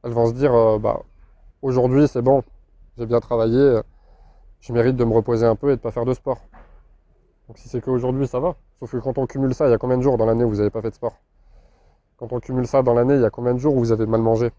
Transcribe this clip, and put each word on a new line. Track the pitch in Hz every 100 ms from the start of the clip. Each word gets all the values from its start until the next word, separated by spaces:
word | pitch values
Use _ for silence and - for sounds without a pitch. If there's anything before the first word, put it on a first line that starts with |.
Elles | 127
vont | 117 117
se |
dire, | 123 139
euh, « | 120 113 107
Bah, | 107 - - _ - _ - _
aujourd'hui, | 135 127 127 131 147
c'est | 127
bon, | 120 135 - - _ _ - -
j'ai | 113
bien | 117
travaillé, | - 117 113 123
euh, | 139 113 - _ _ _ - _ - _
je | -
mérite | 117 120 127
de | 117
me |
reposer | 110 107 117 117
un | 110
peu | 143
et | 127
de |
pas | 117
faire | 123
de | 120
sport. » | 127 - 123 - - - - _ _ _ _ _ _ -
Donc | 113
si | -
c'est | 123
qu'aujourd'hui, | 131 127 127 131 135
ça | 127
va. | 165 - _ _
Sauf | 123
que | 127
quand | 135 127
on | 131
cumule | 135 135
ça, | 127 143
il |
y |
a | 113
combien | 127 127
de |
jours | 135 123
dans | 113
l'année | 117
où | 120
vous | 104
avez | 104
pas | 113
fait | 110
de | -
sport ? | 117 - _ _ _ - _ _ _ _ _ _
Quand | 117
on | 123
cumule | - 127 120
ça | 139
dans | 127
l'année, | 120 123 139
il |
y | 113
a |
combien | - 123
de | 123
jours | 147 135
où |
vous | 117
avez | 110 110
mal | 110
mangé ? | 113 113 120